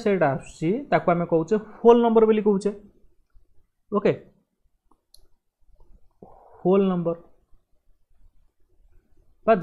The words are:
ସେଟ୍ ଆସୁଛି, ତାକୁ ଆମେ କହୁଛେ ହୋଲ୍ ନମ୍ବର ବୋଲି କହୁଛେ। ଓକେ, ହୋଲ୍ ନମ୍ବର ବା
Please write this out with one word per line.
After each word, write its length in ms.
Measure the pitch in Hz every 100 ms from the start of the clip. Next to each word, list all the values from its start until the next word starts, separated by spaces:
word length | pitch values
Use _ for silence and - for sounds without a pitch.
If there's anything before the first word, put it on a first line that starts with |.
ସେଟ୍ 200 | 220 190
ଆସୁଛି, 460 | 151 131 - - 160 240 285
ତାକୁ 160 | 165 185
ଆମେ 120 | 170 170
କହୁଛେ 240 | 165 160 214 - -
ହୋଲ୍ 220 | 226 240
ନମ୍ବର 200 | 233 226 220
ବୋଲି 120 | 214 208
କହୁଛେ। 240 | 196 202 214 - _ - _ _ - _ - _ _ -
ଓକେ, 200 | 202 190 - - _ _ _ _ _ _ _ _ - - _ _ _ _ _ - - - _ - - - -
ହୋଲ୍ 260 | 180 196 196
ନମ୍ବର 260 | 180 170 165 - _ _ - _ _ _ _ _ _ - _ _ _ _ _ _ _ _ _ _ _ -
ବା 80 | 214